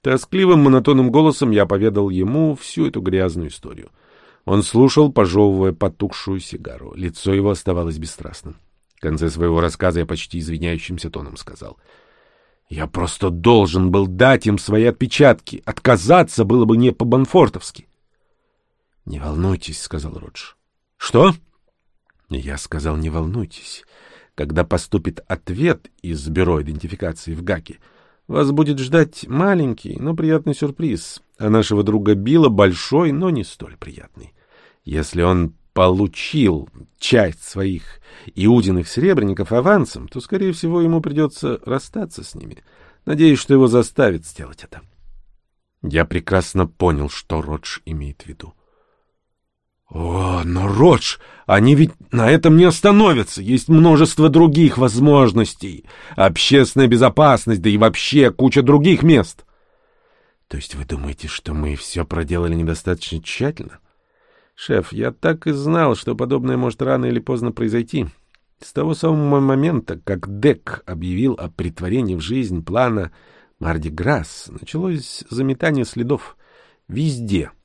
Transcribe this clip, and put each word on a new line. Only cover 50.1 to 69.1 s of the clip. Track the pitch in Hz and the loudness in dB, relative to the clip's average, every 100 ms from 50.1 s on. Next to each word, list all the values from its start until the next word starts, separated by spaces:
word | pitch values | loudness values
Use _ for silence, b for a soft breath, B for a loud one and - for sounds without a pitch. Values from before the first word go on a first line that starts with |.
| 90 92 90 | -4 -4 -4
но, | 85 90 98 | -4 -4 -2
Родж, | 101 165 131 - - b b | 4 4 4 0 -10 b b
они | b 98 117 | b 4 6
ведь | 143 156 - - | 6 4 0 -6
на | 120 113 | 0 4
этом | 165 165 160 | 4 6 6
не | |
остановятся. | 180 165 202 202 214 135 101 - | 6 4 4 6 6 4 -2 -8
Есть | 98 123 - | -2 -2 4
множество | 160 165 151 156 - 156 | 6 8 6 4 4 4
других | 160 165 147 156 - | 6 4 6 4 4
возможностей. | 131 110 147 143 123 98 104 - 98 80 B B B B | 2 4 4 6 6 4 -2 -6 -14 -16 B B B B
Общественная | 98 80 - 139 127 135 131 | 2 2 4 4 4 4 4
безопасность, | 117 123 - 151 120 - 107 | 4 4 4 4 4 0 0
да | 95 | 0
и | 104 | 4
вообще | 113 - - 143 131 | 2 2 0 4 4
куча | - 127 139 | 4 2 4
других | 127 147 156 180 | 4 4 4 4
мест». | 160 143 90 - _ _ _ _ _ _ _ _ _ _ _ | 6 4 2 -8 _ _ _ _ _ _ _ _ _ _ _
«То | 73 | -12
есть | - | -12
вы | 71 71 | -14 -10
думаете, | 71 71 69 76 | -8 -8 -10 -12
что | - - | -12 -8
мы | 76 76 71 | -6 -4 -6
всё | - 87 80 | -8 -8 -6
проделали | 80 80 87 85 | -6 -4 -4 -2
недостаточно | 82 82 80 - 85 - 82 | -2 -2 -4 -4 -6 -6 -12
тщательно?» | - - 135 156 - - _ _ _ _ _ _ _ _ | -10 -6 -6 -6 -16 -20 _ _ _ _ _ _ _ _
«Шеф, | - 110 90 | -4 -4 -2
я | 104 120 | -6 -8
так | 117 165 160 165 | -4 -4 -4 -4
и | |
знал, | 143 143 165 151 | -4 -2 0 0
что | 110 - 113 | -2 -6 -6
подобное | 123 131 127 127 | -4 -4 -2 -4
может | 123 113 | -4 -4
рано | 131 131 | -4 -2
или | 123 120 | -2 -4
поздно | 113 127 120 | -4 -6 -6
произойти. | 110 110 117 117 151 87 _ _ _ _ _ | -4 -4 -4 -4 -6 -8 _ _ _ _ _
С | - | -12
того | - 151 | -6 -4
самого | 160 160 | -2 -2